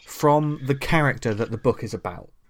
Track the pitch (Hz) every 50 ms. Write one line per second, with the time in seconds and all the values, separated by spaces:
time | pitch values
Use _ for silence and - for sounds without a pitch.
0 | - - - - - 147 147 151 151 151 147 147 135 131 139 135 - - 170 160
1 | 147 135 - - - 117 107 104 113 - 113 107 - 127 113 - 131 107 - 95
2 | - 95 87 - - - _ _ _